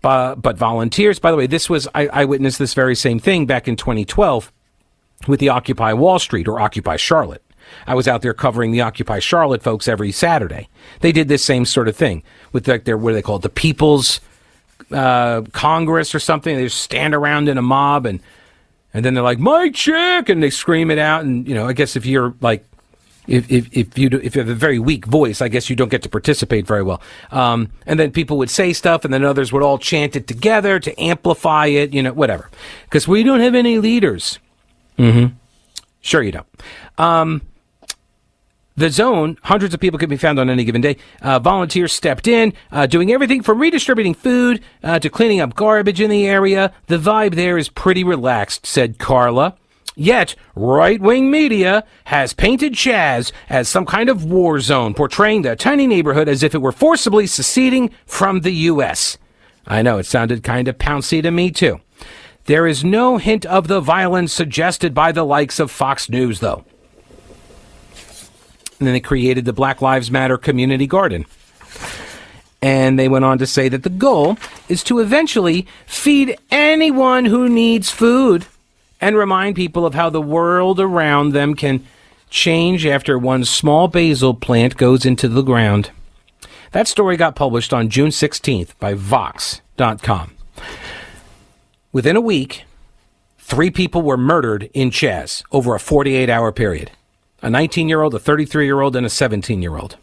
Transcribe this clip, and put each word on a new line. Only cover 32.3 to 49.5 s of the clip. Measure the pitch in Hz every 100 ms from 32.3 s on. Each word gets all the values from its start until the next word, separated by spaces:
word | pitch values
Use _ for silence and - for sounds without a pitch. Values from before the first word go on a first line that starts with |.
| 90 - - - - -
'Cause | 151 160
we | 202
don't | 226 262
have | 247
any | 247 240 226
leaders. | 220 233 190 92 - - _ _ _ _ _ -
Mm-hmm. | 120 117 123 123 _ _ _ - _ _
Sure | - 160
you | 107
don't. | 78 - _ - - - -
Um, | 165 165 160 156 - _ _ _ - - _ _ _ _ _ _ _ -
the | 160
zone, | 147 240 202 156 160
hundreds | - 202 196
of | 165
people | 185 160
can | 165
be | 139
found | 160 143
on | 127
any | 127 117
given | 117
day. | 139 143 - -
Uh, | 135 131
volunteers | 123 190 170 180 175
stepped | - 165 127 226
in, | 233 220 - _
uh, | - 135
doing | 165 185
everything | 254 269 269
from | 220 220
redistributing | 320 330 - 233 196
food, | 165 254 247 247 233 - _
uh, | 160 165
to | 147
cleaning | - 226 196
up | 139 -
garbage | 214 214 208 180
in | 214
the | 208 196
area. | 196 196 196 190 - -
"The | 165
vibe | 160 220 214 165
there | 180 175
is | 147
pretty | - 185 185
relaxed," | 180 165 123 117 101 - -
said | - 120 -
Carla. | - 131 123 120 165